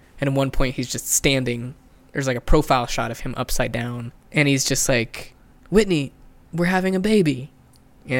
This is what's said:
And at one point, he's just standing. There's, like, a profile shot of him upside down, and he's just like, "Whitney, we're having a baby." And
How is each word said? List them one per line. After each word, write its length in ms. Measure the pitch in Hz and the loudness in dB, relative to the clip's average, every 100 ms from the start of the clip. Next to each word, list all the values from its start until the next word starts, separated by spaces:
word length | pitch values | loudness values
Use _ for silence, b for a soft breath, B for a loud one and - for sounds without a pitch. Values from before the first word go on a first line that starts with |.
| b b | b b
And 60 | 139 | -2
at 60 | 135 | 0
one 160 | 135 | 0
point, 240 | - 135 123 | 2 0 -2
he's 160 | 123 | -6
just 160 | - - | -6 -4
standing. 640 | - 147 135 120 120 123 - - - - | 0 2 2 0 -4 -8 -14 -20 -20 -10
There's, 160 | - 135 | -4 -2
like, 100 | 120 | -2
a 40 | |
profile 440 | - 156 - 131 120 | 4 4 4 2 0
shot 240 | - 117 | -4 -4
of 120 | 117 | -6
him 120 | 127 120 | -6 -6
upside 360 | 127 123 120 | -4 -2 -2
down, 400 | 117 123 120 117 - - | -4 -6 -8 -10 -14 -4
and 160 | 151 143 | 0 2
he's 160 | 135 - | 2 0
just 220 | 135 - | 0 0
like, 460 | 120 113 - - - - - - | 0 -2 -8 -16 -20 -20 -20 0
"Whitney, 420 | 196 202 160 135 - - - - | 2 4 0 -2 -10 -20 -20 -8
we're 120 | 165 175 | -2 0
having 300 | 185 190 190 | 2 0 0
a 40 | |
baby." 500 | 208 214 160 131 143 - - - _ - - | 2 4 2 0 -8 -18 -20 -20 _ -20 -4
And 140 | 127 | -2